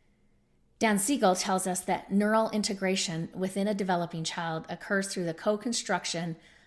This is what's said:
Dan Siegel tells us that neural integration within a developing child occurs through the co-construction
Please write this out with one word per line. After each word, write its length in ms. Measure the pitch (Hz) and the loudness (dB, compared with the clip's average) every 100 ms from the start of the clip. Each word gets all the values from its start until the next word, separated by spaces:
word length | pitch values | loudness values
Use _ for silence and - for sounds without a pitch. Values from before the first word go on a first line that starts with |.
| _ _ _ _ _ _ _ - | _ _ _ _ _ _ _ 0
Dan 200 | 226 208 | 2 4
Siegel 360 | 196 277 208 | 2 4 4
tells 320 | 185 - 185 185 | 4 2 0 0
us 140 | 180 | -2
that 320 | - 170 - | 0 -2 2
neural 380 | 196 208 220 220 | 2 4 4 2
integration 800 | 214 202 196 190 190 - 160 165 | 0 -2 0 0 0 0 -4 -6
within 320 | - 185 196 202 | -4 -4 0 0
a 60 | |
developing 500 | 202 190 175 170 170 | 0 0 0 0 -4
child 440 | 160 - 165 160 - | -6 -4 -4 -4 -6
occurs 400 | 170 - 196 196 | -10 -2 -2 -2
through 160 | 196 | -4
the 80 | 170 | -4
co-construction 1040 | 160 214 214 240 233 - 175 - 165 170 165 - - | -2 0 0 0 -4 -2 -2 -2 -4 -4 -6 -12 -20